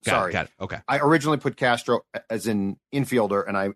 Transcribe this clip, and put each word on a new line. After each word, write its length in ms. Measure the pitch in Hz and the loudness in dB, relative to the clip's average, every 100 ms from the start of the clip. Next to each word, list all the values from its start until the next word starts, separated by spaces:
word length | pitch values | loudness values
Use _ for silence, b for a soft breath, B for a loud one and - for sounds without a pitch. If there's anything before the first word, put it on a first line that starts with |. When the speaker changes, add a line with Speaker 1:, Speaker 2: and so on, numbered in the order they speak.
Speaker 1:
Got 60 | - | 2
it, 40 | |
Speaker 2:
Sorry. 180 | 95 92 | 0 0
Speaker 1:
got 140 | 85 78 | -2 -6
it. 40 | _ | _
Okay. 180 | 95 - - | -10 -10 -2
Speaker 2:
I 100 | 139 | 0
originally 400 | 147 160 143 147 | 4 4 2 0
put 180 | 143 110 | -2 0
Castro 440 | 127 117 - 117 - | 0 0 2 -2 0
a-, 80 | 110 - | -14 -6
as 160 | 113 101 | -4 -2
an 300 | 104 98 95 _ | 0 -2 -4 _
infielder, 540 | 143 135 127 104 101 98 | -4 0 0 2 0 -2
and 100 | 98 | -2
I 140 | 98 | -4